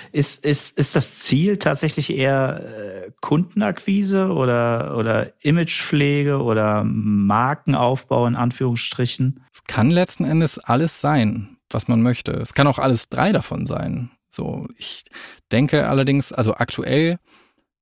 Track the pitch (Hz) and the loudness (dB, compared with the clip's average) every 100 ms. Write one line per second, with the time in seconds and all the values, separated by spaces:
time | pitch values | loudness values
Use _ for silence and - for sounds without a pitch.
0 | - 147 143 - 151 143 - - 143 160 | -6 -2 -2 -2 -2 -2 -2 -2 0 0
1 | - - - 143 190 196 156 139 156 151 | -2 -4 0 2 2 2 0 0 0 -2
2 | 143 139 135 135 131 - - 107 104 92 | -4 0 2 2 0 -4 -10 -12 -12 -12
3 | 95 - - 151 180 208 208 185 - 196 | -14 -12 -2 0 0 0 0 -2 -2 0
4 | 196 196 190 165 127 120 117 117 - 120 | 0 0 0 0 2 2 2 0 -2 -2
5 | 113 110 - - 147 170 165 - - 147 | 0 0 -2 -4 0 2 2 -4 -2 0
6 | 143 143 143 139 120 110 107 107 107 113 | 2 2 0 0 0 2 2 2 0 -2
7 | 107 101 101 107 127 156 - 135 123 131 | 0 2 4 2 2 0 -2 0 2 0
8 | - 120 120 120 120 - 127 117 - - | -2 0 2 0 -2 0 -2 -2 -4 -2
9 | 123 - 127 - - - - - 120 175 | -2 0 -2 -2 -10 -20 -6 0 4 4
10 | 180 - 165 160 160 - - 120 165 - | 2 0 0 2 2 0 0 0 0 0
11 | 143 151 107 113 101 - _ 110 - 113 | 0 2 2 0 -6 -14 _ -4 0 2
12 | 120 120 - - 117 - 143 135 135 120 | 4 2 -2 -6 -4 2 2 2 2 0
13 | - - 165 202 - - - 82 87 - | -2 0 2 2 -2 -6 -6 -4 -4 -6
14 | 120 - _ - - - - - - - | -8 -12 _ -10 -8 -6 -8 -10 -14 -16
15 | - - - - _ 113 147 151 127 135 | -18 -20 -20 -20 _ 0 2 2 2 2
16 | 135 139 - - 110 - 117 - - 135 | 2 0 0 -2 0 0 -2 -4 -2 0
17 | 165 175 _ _ _ _ _ _ | 0 -2 _ _ _ _ _ _